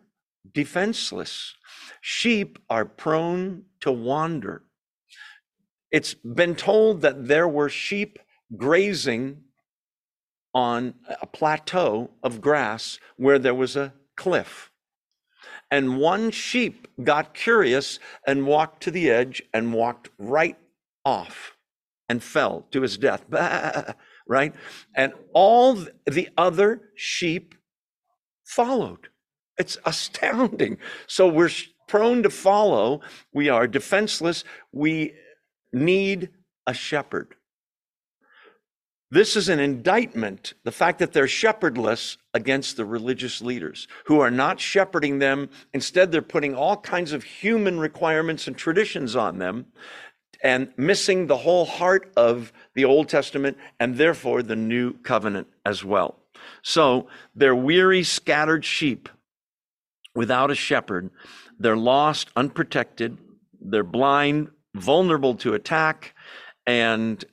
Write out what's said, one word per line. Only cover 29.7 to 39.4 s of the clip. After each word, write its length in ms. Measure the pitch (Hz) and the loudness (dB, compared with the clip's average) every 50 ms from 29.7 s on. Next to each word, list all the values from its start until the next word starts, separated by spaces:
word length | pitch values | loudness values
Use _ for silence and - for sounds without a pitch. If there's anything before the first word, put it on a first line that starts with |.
| - - - | -8 -6 -4
astounding. 920 | 165 160 - - - - - - - 226 226 262 214 - - 143 - - - - - - - - - | -4 -4 -4 -6 -10 -6 -4 -4 -2 0 0 0 -2 0 -2 -2 -2 -2 -6 -12 -16 -16 -16 -14 -6
So 200 | - - 185 180 | 2 4 4 6
we're 220 | 160 156 175 160 | 6 4 4 2
sh-, 180 | - - - - _ _ _ - | 2 -4 -12 -14 _ _ _ -2
prone 360 | - 208 220 233 247 240 214 | 2 2 4 4 4 2 2
to 60 | 196 | 0
follow. 720 | - - - 190 202 208 214 202 147 110 101 117 143 147 - - - - - _ - | -2 0 2 4 4 4 4 4 4 4 2 2 0 -2 -6 -12 -20 -20 -20 _ -4
We 160 | 139 147 147 | 0 2 2
are 180 | 127 113 120 117 | 4 4 2 2
defenseless. 800 | 107 135 - - 202 196 214 208 - - 160 170 170 - - - - - - _ | 0 -4 -2 0 0 0 0 0 -2 -2 -2 -2 -2 -4 -8 -14 -18 -20 -20 _
We 440 | - 135 147 156 160 160 156 - - - - - - _ _ _ _ _ _ _ - | -6 -2 0 0 0 0 -2 -6 -8 -12 -20 -20 -20 _ _ _ _ _ _ _ -4
need 560 | 127 143 175 185 196 196 196 196 185 185 180 - _ _ _ _ _ _ | -2 2 2 2 2 2 0 -2 -4 -6 -10 -12 _ _ _ _ _ _
a 80 | 127 - | -8 -6
shepherd. 640 | - - - 156 147 139 - - 82 - - - _ _ _ _ _ _ _ _ _ _ _ _ _ _ _ _ _ _ _ _ _ - - _ _ _ _ _ _ _ _ _ _ _ _ | -6 -6 -6 -4 -4 -4 -6 -8 -8 -8 -10 -16 _ _ _ _ _ _ _ _ _ _ _ _ _ _ _ _ _ _ _ _ _ -20 -20 _ _ _ _ _ _ _ _ _ _ _ _
This 260 | 123 165 220 214 - | 4 4 4 4 2
is 140 | 220 | 0